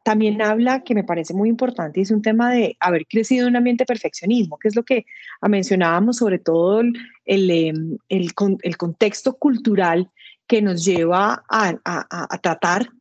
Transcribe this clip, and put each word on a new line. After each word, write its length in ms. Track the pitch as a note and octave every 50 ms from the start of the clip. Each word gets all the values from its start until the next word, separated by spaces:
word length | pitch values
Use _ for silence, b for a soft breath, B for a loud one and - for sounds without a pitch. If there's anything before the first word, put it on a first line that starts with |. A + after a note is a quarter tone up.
| -
también 380 | A3+ G#3+ G#3+ A3 G#3+ G#3 A3
habla, 420 | A3 G#3+ G#3+ A3+ A#3+ B3+ C4 C4+ C4
que 120 | - B3
me 80 | G#3 F#3+
parece 320 | - E3+ E3+ D#3+ - F3
muy 120 | F#3+ G#3 A3+
importante, 540 | A#3 A#3 B3+ B3 B3 - E3 D3 C#3+ F#3
es 80 | G3 G3
un 140 | A3 G#3 G#3+
tema 280 | A3 A3 A3+ A#3+ B3
de 240 | B3 A#3+ G#3+ - - -
haber 260 | - F3+ F3 D#3+ D#3+
crecido 380 | - - A3 A3 - C4 B3 B3
en 80 | B3
un 60 | A#3+ B3
ambiente 260 | A#3+ B3 A#3+ A#3 C4
de 20 |
perfeccionismo, 720 | - A#3+ A3 - E3 - - - F#3+ A#3+ B3 G3+ D#3+ D3 -
que 100 | - A3
es 80 | G#3
lo 60 | A#3+
que 240 | A#3 - C4+ A3+ - B B B B B B B B
mencionábamos, 760 | G3+ G#3 G3 F#3 F3+ G3+ F#3 F3 E3 E3+ F3 G3+ A#3+ B3 -
sobre 220 | B3 G#3 F#3 E3+
todo 420 | - - E3 E3 E3+ F#3 G3+ A3
el, 160 | A#3 A#3+ A#3 B B B B B B
el, 260 | - G3 G3 F#3+ F3+
em, 460 | E3+ E3 E3 D#3+ D#3 D#3 D#3+ E3 - - _ -
el 240 | G3 F#3+ F3 E3+ -
con-, 240 | - G3+ G3 F#3+ - -
el 140 | F3 E3+ -
contexto 600 | F3 E3+ E3 - A3 G#3 G#3+ - - C4 B3+ -
cultural 720 | - D4 B3+ A3+ - A3+ G3+ F#3+ F#3 E3+ E3 F3 F#3 - _ B B B B B _ -
que 160 | A#3 A3 G#3
nos 200 | G3 F3+ E3+ E3
lleva 600 | G3 F3+ E3+ E3 E3 F3 F#3 G3+ G#3+ - - - -
a, 220 | - A3 G#3+ F3+
a, 80 | E3 - -
a, 420 | - F3 D#3 - - - F3 D3+ - -
a 40 | -
tratar, 500 | - F3+ D#3+ - - E3+ F3 G3+ B3 - - _